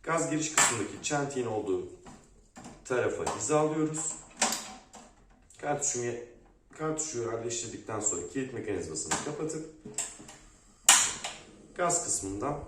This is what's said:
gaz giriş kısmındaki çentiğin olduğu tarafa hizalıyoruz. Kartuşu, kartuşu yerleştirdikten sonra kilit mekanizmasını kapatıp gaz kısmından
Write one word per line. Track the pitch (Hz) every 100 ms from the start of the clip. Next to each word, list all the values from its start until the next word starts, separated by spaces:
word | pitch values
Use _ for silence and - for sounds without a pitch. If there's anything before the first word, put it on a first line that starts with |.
gaz | - 160 143
giriş | 156 - -
kısmındaki | 131 117 98 -
çentiğin | - 147 139 127 117
olduğu | 110 98 90 - - - - - - - - - - -
tarafa | 123 107 - - 107
hizalıyoruz. | - 151 151 156 156 151 - - - - - - - - - - - - - - - -
Kartuşu, | 147 143 - 123 120 120 - - - _ _ -
kartuşu | 156 156 - 120
yerleştirdikten | 113 113 120 - - - - 110
sonra | 104 107 -
kilit | 135 131
mekanizmasını | 117 104 92 80 - - - -
kapatıp | 147 156 156 - - - - - - - - - - - - - - - - - - - - - -
gaz | 175 -
kısmından | - - 95 101 131 147